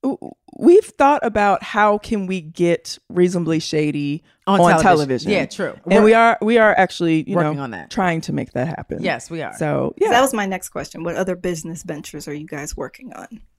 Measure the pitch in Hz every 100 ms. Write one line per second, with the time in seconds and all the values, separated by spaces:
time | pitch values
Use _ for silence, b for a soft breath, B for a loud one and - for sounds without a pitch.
0 | 269 - - - _ - 226 370 - -
1 | 277 294 233 214 202 190 - 214 208 208
2 | - 214 185 190 156 - 170 170 - -
3 | _ 175 180 180 160 160 - 156 151 147
4 | 143 147 _ _ - 196 175 165 190 165
5 | 139 127 156 196 127 - 165 - 170 196
6 | 214 226 233 - 208 233 214 - 185 -
7 | 170 160 139 190 151 147 135 98 76 -
8 | 185 165 - 143 - 123 143 - - -
9 | 185 143 - 165 135 - 156 143 135 -
10 | 427 240 269 233 196 180 - - 151 160
11 | 165 165 185 180 180 165 165 165 180 147
12 | - 151 151 147 156 147 151 - - -
13 | 262 - 95 220 -